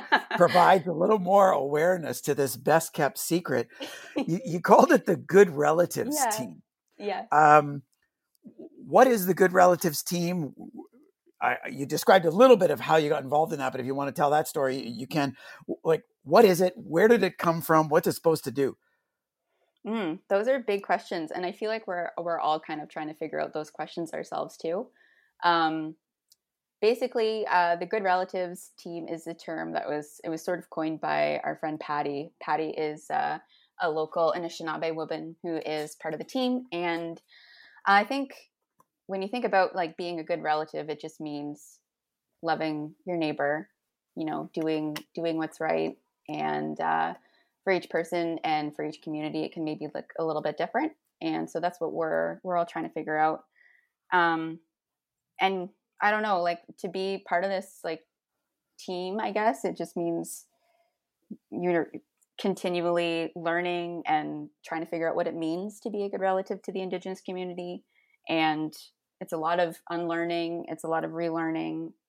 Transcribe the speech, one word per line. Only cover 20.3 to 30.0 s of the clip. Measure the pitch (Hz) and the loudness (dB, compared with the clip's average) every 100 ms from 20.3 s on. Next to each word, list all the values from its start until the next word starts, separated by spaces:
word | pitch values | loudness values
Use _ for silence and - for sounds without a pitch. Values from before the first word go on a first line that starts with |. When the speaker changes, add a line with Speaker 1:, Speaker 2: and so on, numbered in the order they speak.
| 196 220 | 0 2
Speaker 1:
are | 269 | 0
big | 220 202 | 0 -4
questions. | 196 185 - 185 156 | 0 -2 -2 -8 -6
And | - 180 | -6 -6
I | |
feel | - 214 | -6 -6
like | 220 220 | -6 -6
we're, | 180 170 - | -6 -6 -6
we're | 170 165 | -4 -2
all | 147 156 | 0 -2
kind | - 156 | -4 -10
of | 151 | -8
trying | - 156 | -10 -10
to | |
figure | 151 160 151 | -8 -8 -4
out | 151 | -4
those | 156 151 | -6 -10
questions | - 156 - 165 | -10 -10 -6 -8
ourselves | 160 165 160 156 - | -8 -8 -6 -8 -8
too. | 165 175 254 _ _ _ _ _ | -6 -6 -8 _ _ _ _ _
Um, | 175 170 160 160 156 160 _ _ _ _ _ _ _ _ | 2 4 2 0 -6 -12 _ _ _ _ _ _ _ _
basically, | 208 240 254 254 220 220 214 | 2 2 -2 -2 -2 -2 0
uh, | 180 175 170 | 2 4 0
the | 180 | 0
Good | 220 | -2
Relatives | 190 180 185 185 180 180 - _ | 2 2 0 -4 -6 -8 -16 _
team | 185 170 - | -12 -10 -8
is | 165 | -10
the | 165 | -10
term | 170 - 160 160 | -12 -10 -8 -4
that | 160 - | -6 -4
was, | 147 | -6